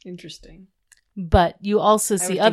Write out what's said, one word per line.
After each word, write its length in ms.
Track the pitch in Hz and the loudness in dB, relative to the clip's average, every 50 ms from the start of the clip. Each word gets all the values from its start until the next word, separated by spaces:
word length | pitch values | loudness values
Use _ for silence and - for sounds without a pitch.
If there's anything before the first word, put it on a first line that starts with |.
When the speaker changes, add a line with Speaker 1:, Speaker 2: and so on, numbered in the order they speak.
| - | -20
Speaker 1:
Interesting. 600 | 180 180 175 - 156 - - - - 160 180 190 _ _ _ _ _ _ _ _ _ _ | -18 -18 -18 -18 -20 -20 -20 -20 -20 -20 -20 -20 _ _ _ _ _ _ _ _ _ _
Speaker 2:
But 400 | 202 175 160 190 190 170 165 - _ | -12 -2 2 4 4 4 2 -2 _
you 200 | 190 202 208 196 | -4 -2 -2 0
also 340 | - 208 214 208 - - 208 | 2 2 2 2 0 -2 -4
Speaker 1:
I 40 | 180 | -4
Speaker 2:
see 140 | 185 185 185 | -4 -4 -2
Speaker 1:
would 40 | - | 0
Speaker 2:
other 120 | 208 220 | 0 2